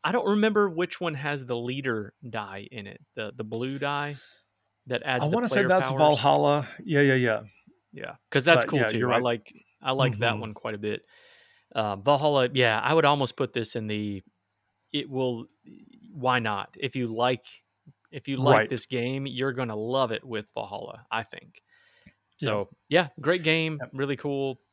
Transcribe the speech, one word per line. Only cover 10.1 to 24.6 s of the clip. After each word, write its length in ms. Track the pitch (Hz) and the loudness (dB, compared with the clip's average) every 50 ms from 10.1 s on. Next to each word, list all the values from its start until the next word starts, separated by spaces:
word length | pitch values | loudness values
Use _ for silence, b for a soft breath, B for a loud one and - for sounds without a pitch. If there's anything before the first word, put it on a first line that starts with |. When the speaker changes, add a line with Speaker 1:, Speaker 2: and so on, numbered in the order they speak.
| 113 101 | 2 0
Speaker 1:
that 140 | 117 117 | 0 0
Speaker 2:
Mm-hmm. 80 | 113 104 | 0 -2
Speaker 1:
one 140 | 113 110 104 | -6 -10 -12
quite 200 | - - 113 110 | -10 -8 -8 -8
a 40 | 101 | -6
bit. 240 | 104 107 107 - _ b b b b b b b b b b b b b - | -4 -4 -6 -6 _ b b b b b b b b b b b b b -4
Um, 280 | - 110 104 101 98 | -2 -2 -2 -2 0
Valhalla, 480 | 98 139 147 139 147 151 147 135 127 123 | 2 2 4 4 4 2 4 4 2 2
yeah, 260 | 139 131 123 117 107 110 | 2 4 4 4 4 2
I 140 | 110 131 | 2 2
would 140 | 156 165 151 | 4 4 6
almost 300 | 143 147 143 135 120 - - | 4 4 2 0 -2 -2 -4
put 160 | 139 123 - | -4 -2 -2
this 200 | 120 113 - - | -6 -6 -4 -6
in 120 | 120 107 | -6 -6
the, 360 | 107 107 104 107 104 101 95 - _ _ _ _ _ _ _ _ _ _ _ _ _ | -4 -4 -4 -4 -4 -6 -8 -10 _ _ _ _ _ _ _ _ _ _ _ _ _
it 160 | - 147 - 151 | -8 -8 -6 -4
will, 380 | 135 131 131 127 123 113 120 - _ _ _ - - - - _ - - - - | -4 -2 -2 -2 -2 -4 -10 -16 _ _ _ -20 -20 -20 -20 _ -20 -20 -20 -18
why 260 | - 151 123 127 123 123 | -12 -4 0 0 2 2
not? 380 | 113 110 104 98 98 - _ - | 0 -2 -4 -4 -6 -10 _ -8
If 160 | - 131 - | -8 -6 -4
you 120 | 131 123 | -4 -4
like, 400 | 113 110 113 120 123 127 120 _ - - _ _ _ _ _ _ - _ _ _ _ | -4 0 2 2 2 2 0 _ -20 -20 _ _ _ _ _ _ -20 _ _ _ _
if 160 | - 143 - - | -16 -14 -8 -6
you 80 | 135 | -4
like 180 | 131 131 143 131 | 0 4 6 6
Speaker 2:
Right. 140 | 107 110 - | 6 4 2
Speaker 1:
this 140 | 131 117 - | -2 -6 -6
game, 420 | _ 131 123 117 123 135 135 139 | _ -4 -4 -4 -4 -4 -6 -8
you're 260 | 139 127 123 131 135 127 | -8 -6 -4 -4 -4 -2
gonna 220 | 127 127 117 107 | -4 -6 -6 -4
love 360 | 107 107 117 127 135 131 117 | -6 -4 -2 0 0 0 0
it 100 | 113 - - | -2 -6 -6
with 220 | 135 113 107 107 _ _ | -8 -8 -8 -8 _ _
Valhalla, 520 | 117 110 101 101 - - - - 117 113 _ | -10 -8 -8 -10 -12 -10 -12 -14 -16 -12 _
I 120 | - 113 | -6 -6
think. 400 | 113 _ - - - - _ - _ b b b b b b b b b b b _ _ _ _ | -6 _ -14 -18 -18 -20 _ -20 _ b b b b b b b b b b b _ _ _ _
Speaker 2:
Yeah. 80 | 151 | -4
Speaker 1:
So, 220 | 127 107 104 98 - - _ _ _ | -2 -2 -2 -4 -6 -10 _ _ _
yeah, 180 | 143 170 180 143 _ - | 2 2 2 0 _ -4
great 240 | 135 147 180 185 | 0 0 0 0
game, 360 | 160 160 156 160 160 160 156 147 | 2 0 0 0 0 -4 -6 -8
Speaker 2:
Yep. 100 | 131 - - | -10 -12 -6
Speaker 1:
really 220 | 131 139 139 143 | -6 -4 -4 -4
cool. 440 | - - 147 139 139 135 135 131 - | -4 -4 -6 -4 -2 -4 -4 -6 -8